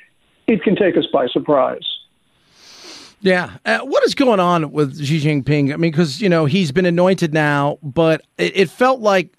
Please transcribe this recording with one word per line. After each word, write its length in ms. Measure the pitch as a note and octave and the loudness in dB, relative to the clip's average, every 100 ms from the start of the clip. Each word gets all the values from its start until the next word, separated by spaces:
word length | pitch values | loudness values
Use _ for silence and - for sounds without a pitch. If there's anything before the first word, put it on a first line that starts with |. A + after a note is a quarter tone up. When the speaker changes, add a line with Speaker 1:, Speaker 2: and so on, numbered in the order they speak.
| _ _ _ _ - | _ _ _ _ -2
Speaker 1:
it 160 | A3 | 0
can 140 | - F3+ | 0 2
take 220 | G3 D#3+ | 2 2
us 80 | - | 0
by 140 | D3 B2+ | -2 0
surprise. 580 | D3+ C3+ C#3+ B2 - - - _ _ _ _ _ _ - - - - - _ | -4 0 0 0 -4 -12 -14 _ _ _ _ _ _ -20 -20 -20 -20 -20 _
Speaker 2:
Yeah. 360 | G3 F3+ F3 F3+ - | 0 0 -2 -8 -4
Uh, 140 | A3+ | -4
what 240 | B3+ A#4 | 0 0
is 100 | B4 | 0
going 280 | F3+ C4 G3+ | 2 2 4
on 300 | F3 F3 D3+ | 2 2 0
with 320 | D3+ C#3+ D3+ | -2 -2 -2
Xi 180 | C#3 D#3+ | -4 0
Jinping? 520 | D3 D3 C3 D3 C#3 | 0 0 0 0 0
I 40 | D#3 | 0
mean, 140 | E3 | 0
'cause, 280 | D3+ E3+ C3+ | 0 -2 0
you 60 | G3+ | 0
know, 180 | E3 D3+ | 2 2
he's 260 | F#3+ E3 | 0 0
been 120 | C#3+ F3+ | 0 0
anointed 480 | F3 F3+ F#3+ E3+ | 2 2 2 0
now, 460 | D#3 D3+ C#3+ C#3+ - | 0 0 0 -2 -4
but 400 | D3 D3 E3 D#3 _ - | -6 0 0 0 _ -6
it, 180 | F3 F#3 | -4 0
it 140 | F#3 | -2
felt 300 | - B3+ C4 | 2 0 2
like 340 | G#3+ F#3+ - | 2 0 -2